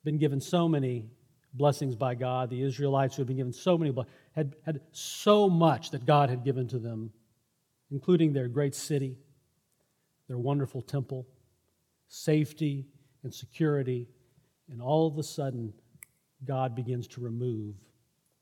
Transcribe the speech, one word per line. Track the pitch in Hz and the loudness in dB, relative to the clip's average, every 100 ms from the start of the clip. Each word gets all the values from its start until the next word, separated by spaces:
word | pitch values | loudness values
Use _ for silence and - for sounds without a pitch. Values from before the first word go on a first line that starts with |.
been | 151 151 | -4 0
given | 147 139 | 2 0
so | - 180 170 | 0 2 2
many | 151 131 120 110 - _ _ _ | 2 0 -4 -8 -18 _ _ _
blessings | 127 147 139 143 113 | 2 2 2 -2 -2
by | 127 | -2
God, | 120 127 127 127 | -2 -2 -2 -4
the | 123 | -2
Israelites | 135 127 143 135 135 - | -4 -2 0 2 2 0
who | |
had | 127 | -4
been | 131 | -2
given | 127 | -4
so | 120 - 170 | -4 0 2
many, | 156 | 2
ble-, | 127 123 - _ | -2 -6 -12 _
had, | - 147 - - | -4 -4 -4 -6
had | 147 - | -8 -8
so | - - - - 208 202 | -14 -12 -2 4 6 6
much | 170 165 143 - | 6 6 4 -2
that | 139 | -6
God | 120 147 139 | 4 4 4
had | 127 | 0
given | 123 131 123 | -2 -2 -2
to | 123 | -4
them, | 113 113 110 - _ _ _ _ _ _ _ | -6 -8 -10 -12 _ _ _ _ _ _ _
including | 143 - 180 165 | -6 2 4 6
their | 139 123 | 2 0
great | 120 143 | 0 -2
city, | 139 - 147 135 127 _ _ _ _ _ _ _ _ _ _ _ | -2 -2 -2 -2 -8 _ _ _ _ _ _ _ _ _ _ _
their | 123 | -4
wonderful | 120 143 135 135 | 0 0 -2 -6
temple, | - 143 120 131 127 _ _ _ _ _ _ _ _ | -6 -4 -4 -8 -12 _ _ _ _ _ _ _ _
safety | - - 151 147 - 151 139 135 _ _ _ | -8 2 2 2 -2 -4 -4 -8 _ _ _
and | 131 | -14
security, | - - - 160 143 127 123 120 _ _ _ _ _ _ | -14 -18 0 2 2 0 -4 -6 _ _ _ _ _ _
and | 120 | -10
all | 123 156 160 | 0 2 2
of | 147 | 0
a | |
sudden, | 143 - 135 123 113 101 _ _ - _ _ _ | -8 -4 -6 -4 -8 -10 _ _ -20 _ _ _
God | 131 135 131 | -6 -2 -2
begins | 117 120 123 117 | -2 -4 -4 -6
to | - | -10
remove | 120 113 123 110 104 101 - _ _ _ _ _ | -8 -6 -4 -4 -8 -12 -20 _ _ _ _ _